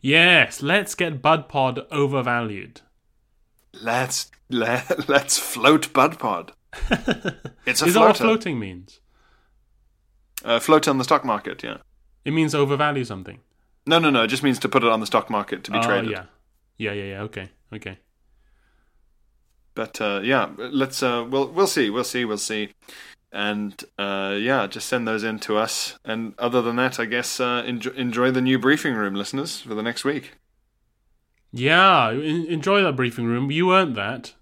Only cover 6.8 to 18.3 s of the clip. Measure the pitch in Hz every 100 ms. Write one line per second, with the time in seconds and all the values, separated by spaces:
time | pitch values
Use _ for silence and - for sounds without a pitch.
6.8 | - - - - 185 - - _ - 123
7.8 | 160 196 220 208 226 220 196 127 98 90
8.8 | 95 _ _ _ _ _ _ _ _ _
9.8 | _ _ _ _ _ - - 117 - 156
10.8 | 151 135 123 147 131 104 95 - - -
11.8 | _ _ _ _ 139 160 156 151 143 139
12.8 | 147 143 117 95 92 120 _ _ _ _
13.8 | - 165 160 131 113 131 143 120 - 135
14.8 | 117 110 107 113 - 107 101 92 - 113
15.8 | 117 98 113 98 90 _ _ _ _ _
16.8 | 107 101 98 98 107 - 95 _ _ 110
17.8 | 98 92 _ _ _